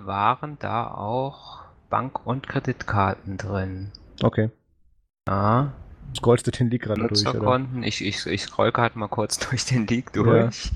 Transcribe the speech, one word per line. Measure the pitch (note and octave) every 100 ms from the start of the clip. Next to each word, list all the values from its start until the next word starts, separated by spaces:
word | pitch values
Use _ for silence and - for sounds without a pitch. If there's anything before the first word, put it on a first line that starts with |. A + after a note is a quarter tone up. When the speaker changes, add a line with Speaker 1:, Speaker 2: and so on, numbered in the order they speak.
| G2+
Speaker 1:
waren | G2 G#2+ C3 D3+ D3
da | G2+ A2 A2+
auch | - G#2 B2 C3+ - - - - - _
Bank- | G#2+ C3 - -
und | C3 -
Kreditkarten | C#3 C3 B2 - G#2 F#2+ F#2+ - G2
drin. | G2 G2 F#2+ F#2+ G2 - - -
Speaker 2:
Okay. | A#2 - A2 - _ _ _ _ _ _ -
Speaker 1:
Ja. | G2 G#2 A#2+ C#3+ - - - - C3
Speaker 2:
Scrollst | A#2+ A#2+ -
du |
den | - A#2+
Leak | B2
gerade | G#2+ G#2 A2+
durch, | G#2
oder? | -
Speaker 1:
Nutzerkonten, | A2+ B2+ B2+ C3 B2+
ich, | A2+ -
ich, | G2 - -
ich | G2+
scroll | - - G#2+
grad | - A#2 A#2
mal | G#2
kurz | - G#2+ -
<laughs> | -
durch | B2 -
den | B2+ G#2
Leak | A#2+ - A2
Speaker 2:
Ja. |
Speaker 1:
durch. | A2+ A2+ A#2 - -